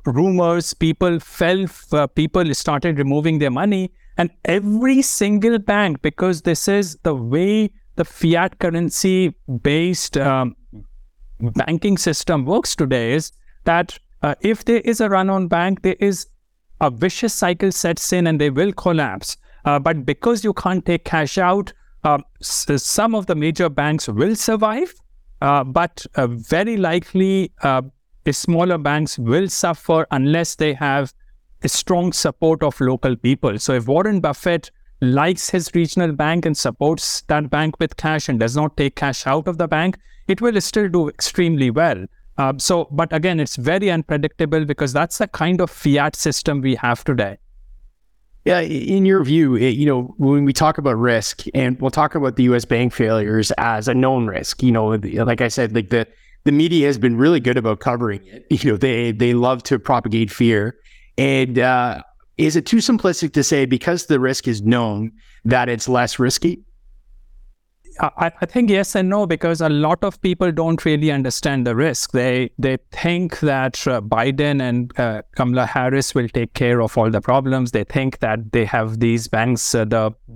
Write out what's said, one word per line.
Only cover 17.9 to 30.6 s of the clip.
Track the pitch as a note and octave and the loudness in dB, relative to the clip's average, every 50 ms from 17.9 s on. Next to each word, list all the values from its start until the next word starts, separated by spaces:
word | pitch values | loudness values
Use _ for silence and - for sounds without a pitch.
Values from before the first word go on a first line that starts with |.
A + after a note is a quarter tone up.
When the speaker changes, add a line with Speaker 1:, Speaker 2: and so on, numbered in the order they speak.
| E3+ - - - - | -2 -2 -2 -2 0
Speaker 1:
in | F3+ F3 E3 | 0 2 2
and | D#3+ D3 | 2 2
they | D3 D3 | 2 0
will | C3+ C3+ F3 G#3 G3 | 2 0 0 0 -2
collapse. | - - F#3 E3+ D#3+ D3 A#2+ F#2+ F#2+ - - - - _ - - - - | -2 -2 0 0 0 0 -2 -4 -8 -10 -12 -12 -14 _ -20 -20 -6 -2
Uh, | D3 C#3+ C#3+ | 0 0 2
but | C3+ D#3+ E3 D#3 C3 | 2 0 -2 -2 -2
because | C3+ D3 - - A#3 A#3+ G#3+ G3 | -4 -4 -2 0 0 0 2 0
you | G#3+ F#3+ | -2 -2
can't | - - F#3 F#3 F#3 - | -2 -2 -2 -2 0 0
take | - F3 E3 - | 0 -2 -2 -2
cash | - - D#3+ D3+ C#3 - F#3+ | -2 -2 -2 -2 -2 0 0
out, | F#3 F3+ F#3 G3+ G3 - - - - - - - - | 2 2 2 0 -2 -4 -10 -20 -20 -20 -16 -4 0
uh, | D3+ D3 C#3 - - _ - | 0 0 0 -2 -8 _ -14
s-, | - - - - - - C#3+ C#3 - | -10 -6 -6 -4 -2 0 -2 -2 -2
some | - - - G#3 A3+ A3 | -2 0 0 0 2 0
of | A3 F#3+ | -2 -2
the | - F3+ | -2 -2
major | D3+ D3 D#3+ D#3+ - F3+ E3 | 0 0 -2 0 0 -2 -2
banks | C#3+ C#3 C#3+ D3+ D#3 D#3 - - | 0 -2 0 0 0 -2 -2 -4
will | A2 G#2 C3+ G3 A3+ | -2 0 0 0 0
survive, | G#3+ - - A3+ G#3+ A3 G#3+ G#3+ B3 F4 F4+ - - - _ - - _ - - - | 0 0 -2 0 0 0 0 0 -2 -4 -6 -8 -14 -20 _ -20 -20 _ -20 -10 -4
uh, | - C#3 C#3+ C#3+ C3 | 0 2 2 2 0
but, | C3+ C3 E3 F3 E3+ - - - - - | 0 0 0 0 -2 -4 -10 -18 -8 -4
uh, | - C3 A#2+ | -2 -2 -2
very | A#2+ A#2 A2+ - D#3 E3 G3+ A3 A#3 G#3 | -2 -6 -4 -2 0 0 0 0 0 0
likely, | F#3 E3+ E3 F3 F3 - - F#3+ F#3+ F#3+ F#3+ F#3+ F#3 - - - - | 0 0 0 -2 -4 -2 0 0 2 2 2 0 -2 -4 -6 -4 -2
uh, | D3 C3+ C3 C3 C3+ - _ _ _ _ - _ | 0 0 0 -2 -4 -12 _ _ _ _ -6 _
the | - | -4
smaller | C#3+ - - - E3+ E3 F3 F#3 F3+ E3 | -4 -2 -2 0 0 2 2 2 0 0
banks | C#3+ D3 D3 D3+ D#3 C#3 - - | 0 -2 0 0 -2 -4 -4 -4
will | A#2+ A2+ A#2 E3 G3 F#3 | -2 0 2 2 0 0
suffer | - - - F3 E3 - - - E3 D#3+ D#3+ - | -2 -2 -2 -2 -2 -4 -2 0 0 0 0 0
unless | - C#3 C3 C#3 D3+ E3 E3+ - - | 0 0 2 2 2 2 0 -2 -2
they | - | -2